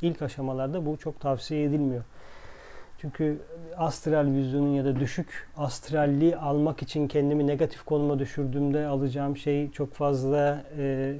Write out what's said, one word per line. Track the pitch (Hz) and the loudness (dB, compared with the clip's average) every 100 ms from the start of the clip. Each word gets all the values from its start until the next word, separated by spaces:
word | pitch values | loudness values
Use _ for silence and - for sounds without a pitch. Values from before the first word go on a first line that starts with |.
ilk | 170 165 | -2 0
aşamalarda | 143 - 135 131 135 175 151 | -6 -4 -4 -2 -2 -2 -2
bu | 151 | -4
çok | 156 - | -6 -4
tavsiye | 139 131 - 151 | -2 -2 0 0
edilmiyor. | 147 151 139 123 - - - - - - - - - - | 2 2 2 0 -6 -14 -16 -16 -16 -16 -16 -16 -16 -10
Çünkü | 147 - 156 147 - - 160 175 | -10 -2 0 0 -6 -14 -12 -2
astral | 160 - 160 156 143 | -2 0 2 4 4
vizyonun | 135 131 139 143 | 4 2 2 4
ya | 139 135 | 4 2
da | 131 | 2
düşük | 139 - - - - - | 0 -2 -4 -8 -12 -6
astralliği | 143 - - 156 147 143 165 170 | -4 -4 -2 2 4 6 4 4
almak | 147 147 156 156 | 0 2 2 0
için | 123 151 143 | -4 -2 2
kendimi | 151 143 147 143 | 2 4 4 2
negatif | 139 156 - | 2 0 -2
konuma | - 151 147 143 | 0 2 2 2
düşürdüğümde | 135 - 135 139 143 147 151 | -2 -2 -2 0 2 2 0
alacağım | 139 135 139 139 139 | 0 0 0 -2 -2
şey | 147 143 143 | 0 0 0
çok | - 139 | -4 -6
fazla, | - 147 135 135 147 143 143 139 151 | 0 0 2 2 4 4 0 -6 -4
e, | 139 131 135 | -2 0 -2